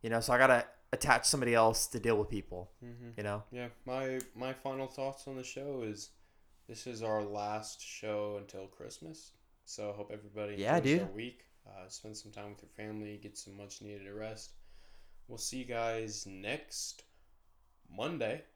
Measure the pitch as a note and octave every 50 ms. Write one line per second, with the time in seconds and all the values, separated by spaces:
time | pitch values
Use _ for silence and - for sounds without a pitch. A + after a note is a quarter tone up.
0 | - A2+ A2+ A#2 A#2 - B2 B2 C3 C3 B2+ A#2+ - - - - _ _ - -
1 | - D3 B2 A#2+ - - - C#3 B2+ A#2+ A#2 A2+ A2+ A2+ A2 - - - - A#2+
2 | G2+ A#2 A2+ G#2 G#2 F#2 - G2+ F#2 - F2+ F2+ F2+ - - _ B2 A#2+ A#2+ A#2+
3 | A#2+ A#2 A#2 A2+ G#2 G2+ G2+ G#2+ A2 - B2 B2 B2 A#2 - - - B2+ B2+ C3
4 | C3+ C3 C3 C3 - - - A2 B2+ C3 C3 - - C3+ C3+ C3+ C3+ C3 - -
5 | C3+ C3+ C3+ - - C#3 C3+ C3 B2+ - - C3+ C#3 C#3+ C#3 C3 A#2 G#2+ G#2+ G2+
6 | - - - _ - _ _ - _ _ - _ _ - A2+ A2 - B2+ A#2+ A2
7 | A2+ A2 G#2+ G#2+ G#2 G2+ G#2 G#2 G#2 G#2 G#2+ G#2+ G#2+ - - - - - - -
8 | - G#2+ G#2 G#2 G#2 G#2 G#2 G2+ G2+ G2+ - G2 F#2+ F#2+ - - - - - -
9 | D#3+ D#3+ D#3+ D#3 - - - _ _ _ _ _ _ - - - G#2 G#2 G2+ G#2
10 | G#2 - G#2+ G#2 G2+ G#2 G2+ G#2+ G#2 G#2 G#2 G2 G2 A#2 D3 - - C3+ D3+ F3+
11 | F#3+ F3 - G#2 A#2 B2 B2+ - - _ _ _ _ G#2 G2 F#2+ F#2 F#2+ - -
12 | - G#2+ G#2 - - G#2 G2 G#2+ G#2 G#2 G2+ G2+ - - - - G#2+ G#2+ G#2+ G#2+
13 | G#2+ G#2 G#2 G2+ G#2 G#2 G#2+ - - G#2 G2 G2+ G2+ G2+ - - G#2+ G#2 G#2 G2+
14 | G2 G2 G2+ G#2+ G#2+ A2 A2 - - - - - - - - - - - - -
15 | - - - - - - A#2+ A2+ - - - C3 B2+ A#2+ A#2+ A#2 A#2 A2+ A2+ A2+
16 | A2+ G#2+ G#2 - - G2 F#2+ F#2+ F#2+ G#2 C3+ D#3 - - - - - - - -
17 | - _ _ - - _ - _ _ _ _ _ _ _ _ _ _ - E2 G2
18 | A#2 D#3 E3+ D3 A#2+ G#2+ B2+ D3+ - - _